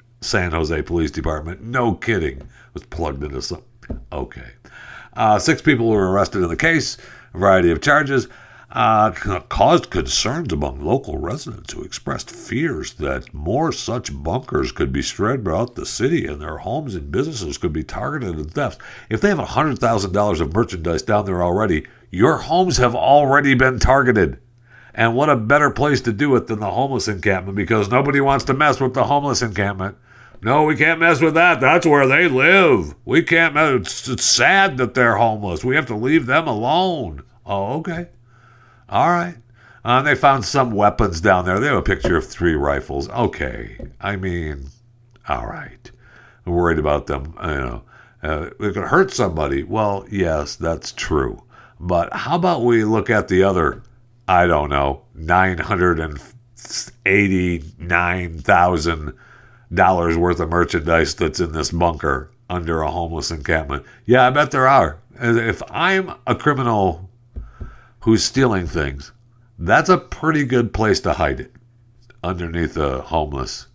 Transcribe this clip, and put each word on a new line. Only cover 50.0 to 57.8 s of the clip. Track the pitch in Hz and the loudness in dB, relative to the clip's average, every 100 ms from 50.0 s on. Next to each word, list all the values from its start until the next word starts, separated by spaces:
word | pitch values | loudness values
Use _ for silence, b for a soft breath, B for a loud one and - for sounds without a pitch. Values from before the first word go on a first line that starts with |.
| - | -6
yes, | 98 87 78 73 - | -2 -2 -2 -4 -6
that's | 85 82 - | -4 -4 -8
true. | - - 78 64 50 _ b b b | -10 -4 -2 -2 -6 _ b b b
But | 87 87 87 | -2 -2 -2
how | - - 170 | -6 -4 0
about | 180 160 | 0 2
we | 120 117 | 4 4
look | 107 110 - | 4 0 2
at | 110 101 | 0 2
the | 90 | 4
other, | 98 92 73 - - - _ _ - | 4 4 0 -2 -12 -20 _ _ 2
I | 90 87 | 4 4
don't | 78 73 | 2 0
know, | 71 69 69 _ - | 0 -2 -4 _ -10
nine | 80 90 92 90 | 0 2 2 0
hundred | - 98 87 82 | -4 0 2 0
and | 80 73 - - _ - - - - - - | -4 -10 -16 -20 _ -20 -12 -12 -12 -6 0
eighty-nine | 98 101 95 90 85 76 - | 2 2 0 0 -4 -8 -14